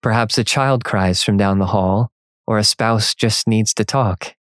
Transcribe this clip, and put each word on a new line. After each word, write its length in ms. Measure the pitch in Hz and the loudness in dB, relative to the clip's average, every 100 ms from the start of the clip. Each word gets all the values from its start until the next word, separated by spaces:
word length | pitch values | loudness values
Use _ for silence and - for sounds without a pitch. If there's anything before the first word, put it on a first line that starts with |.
Perhaps 360 | 120 113 113 - | 0 0 0 -2
a 60 | |
child 400 | 110 - 135 127 | 0 0 0 0
cries 400 | - 101 92 90 | -2 0 0 0
from 120 | - 101 | 0 2
down 220 | 98 98 | 2 2
the 80 | 95 | 0
hall, 460 | 104 92 98 120 _ _ _ - | 0 0 0 -2 _ _ _ -4
or 100 | 107 | 0
a 80 | |
spouse 500 | 104 - 113 113 110 | 0 0 0 0 -2
just 340 | - 117 104 - | -2 -2 0 0
needs 260 | 110 107 | 0 0
to 100 | - | -2
talk. 500 | 107 139 117 87 - - | -2 0 0 -2 -8 -18